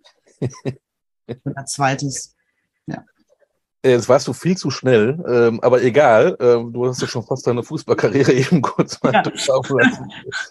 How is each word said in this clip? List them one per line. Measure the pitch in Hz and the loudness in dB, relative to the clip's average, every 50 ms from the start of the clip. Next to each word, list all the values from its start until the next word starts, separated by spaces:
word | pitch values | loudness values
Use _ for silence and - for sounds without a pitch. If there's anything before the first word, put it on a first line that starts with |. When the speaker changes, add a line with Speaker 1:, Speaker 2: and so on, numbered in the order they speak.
| _ _ _ _ _ _ _ - | _ _ _ _ _ _ _ -8
Speaker 1:
<laughs> | 143 131 - - - 135 135 _ _ _ _ _ _ _ _ _ _ - 120 - - | -8 -8 -8 -8 -12 -12 -12 _ _ _ _ _ _ _ _ _ _ -16 -16 -10 -10
Speaker 2:
oder | 139 - - 120 | -12 -10 -10 -12
Zweites. | - - - 139 131 135 131 143 139 127 - - - _ _ _ _ _ _ _ _ _ _ - | -12 -6 -2 -2 -2 -2 -2 -6 -8 -8 -10 -14 -16 _ _ _ _ _ _ _ _ _ _ -14
Ja. | - - - _ _ _ _ _ _ _ _ _ _ _ _ _ _ _ _ - | -12 -12 -12 _ _ _ _ _ _ _ _ _ _ _ _ _ _ _ _ 0
Speaker 1:
Äh, | 131 | 2
jetzt | 123 117 107 - | 2 2 2 2
warst | 123 143 - | 2 2 2
du | 147 123 | -2 -8
viel | - - 165 185 | -4 -2 -2 -2
zu | - - 139 | -2 -4 -8
schnell, | 127 - - 131 127 107 104 123 151 170 - | -8 -4 0 2 4 4 4 2 -2 -4 -4
ähm, | - 123 120 120 117 113 - | -2 2 2 2 2 2 2
aber | - 127 123 123 | 2 2 2 4
egal, | 123 127 107 143 151 123 110 110 143 180 180 - | 2 2 4 4 4 6 6 6 4 2 0 2
ähm, | 127 120 120 117 117 117 120 | 2 2 2 2 0 -6 -6
du | 120 123 | -4 -4
hast | 127 123 - | -4 -4 -4
ja | 131 | -8
schon | - - 123 104 | -6 -6 -8 -6
fast | - - - - | -6 -8 -4 -2
deine | 127 120 120 107 | -2 -2 -2 -4
Fußballkarriere | - 156 151 - - 117 - - 117 107 139 131 - 135 | -6 -10 -10 -2 -2 -2 0 0 0 2 2 4 4 4
<laughs> | |
eben | 123 131 - 180 143 | 2 2 2 0 0
kurz | 123 - - - - - - - | 0 -2 -2 -2 -4 -4 -4 -4
mal | - 143 123 | -2 2 2
Speaker 2:
Ja. | 196 | 2
Speaker 1:
durchlaufen | - - - - - - 131 135 127 - 139 127 | 0 0 -6 -6 -2 -2 -2 -2 -2 -2 0 2
lassen. | - 254 - - 127 - - - - - - - - - | 2 2 2 -2 -12 -16 -18 -18 -16 -12 -12 -12 -12 -12